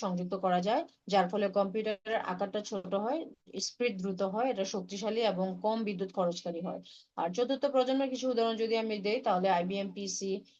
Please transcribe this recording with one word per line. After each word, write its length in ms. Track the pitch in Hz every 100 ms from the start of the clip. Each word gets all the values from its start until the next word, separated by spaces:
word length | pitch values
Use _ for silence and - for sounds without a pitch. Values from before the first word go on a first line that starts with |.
সংযুক্ত 320 | 202 180 180
করা 260 | 190 185 180
যায়, 220 | 190 262 339 _ -
যার 200 | 196 180
ফলে 180 | 208 202
কম্পিউটারের 680 | 196 196 214 214 202 214 220 -
আকারটা 280 | 180 196 208
ছোট 320 | 208 202 180
হয়, 260 | 196 220 311 - - - 196
স্পিড 340 | - - 240 190
দ্রুত 240 | 196 185
হয়, 260 | 196 214 262
এটা 140 | 196
শক্তিশালী 560 | 190 196 180 196 214 220
এবং 260 | 220 180 190 180
কম 160 | 214 226
বিদ্যুৎ 260 | 214 180 190
খরচকারী 480 | - 180 175 175 170
হয়। 200 | 175 185 - - - -
আর 120 | 170
চতুর্থ 320 | 185 240 269 285
প্রজন্মের 460 | 262 254 269 269
কিছু 140 | 247 254
উদাহরণ 260 | 226 226 220
যদি 180 | 220 226
আমি 180 | 220 208
দেই, 220 | 202 247
তাহলে 280 | 233 185 190
আইবিএম 400 | 175 180 196 196
পিসি, 400 | 202 196 185 196 190 -